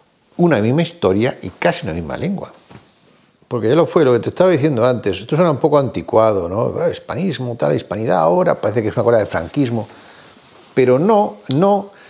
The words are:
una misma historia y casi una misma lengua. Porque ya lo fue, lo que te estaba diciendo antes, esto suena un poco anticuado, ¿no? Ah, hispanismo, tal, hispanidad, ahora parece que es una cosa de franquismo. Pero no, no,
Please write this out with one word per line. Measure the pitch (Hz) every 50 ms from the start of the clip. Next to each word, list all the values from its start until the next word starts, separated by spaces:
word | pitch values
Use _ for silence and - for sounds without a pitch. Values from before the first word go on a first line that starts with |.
| _ _ _ _ _ _ _
una | - 175 170 143 101
misma | 104 117 131 170
historia | 165 - - - - 92 95 104 117 135 - -
y | - 92
casi | - - - 170 - - -
una | 92
misma | 78 87 82 71 64
lengua. | - 139 185 202 160 73 - - - _ - - - - _ _ _ _ _ _ _ _ _ _ _ _
Porque | - 127 117 104 110
ya | 143
lo | 170 165
fue, | 165 - 180 147
lo | 127 123
que | 113
te | - -
estaba | - - 180 185
diciendo | 175 127 135 160 139 110 117
antes, | 127 123 107 - 101 90 90
esto | - - 156
suena | 151 180 165
un | 143 120
poco | - 151 147
anticuado, | 143 135 104 - 90 80 - - 110 110 110 104 95 85 85
¿no? | 92 110 127 - - -
Ah, | - -
hispanismo, | - - - - - 135 190 190 131 131 127 123 117
tal, | - - 73 73
hispanidad, | 127 - - 90 90 90 - 90 87
ahora | 80 82 87 185 180 82 - -
parece | - 104 101 123
que | 107 104
es | -
una | 123 104
cosa | 117 120 110
de | 101
franquismo. | - - 85 82 85 - 147 135 117 120 113 104 - - - - - - - - - - - - - - - - -
Pero | - 135 127 127 127 135
no, | 170 214 220 202 208 208 - - - - 131
no, | 147 190 202 202 196 202 - - - -